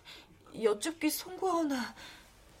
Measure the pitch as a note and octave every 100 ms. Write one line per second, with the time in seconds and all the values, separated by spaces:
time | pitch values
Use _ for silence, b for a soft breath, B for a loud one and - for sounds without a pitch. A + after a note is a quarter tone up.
0 | B B B - - - A3 G#3+ E4 D#4+
1 | D#4 - F4+ F#4 F#4+ E4+ D4+ C4 A3 -
2 | B B B B B B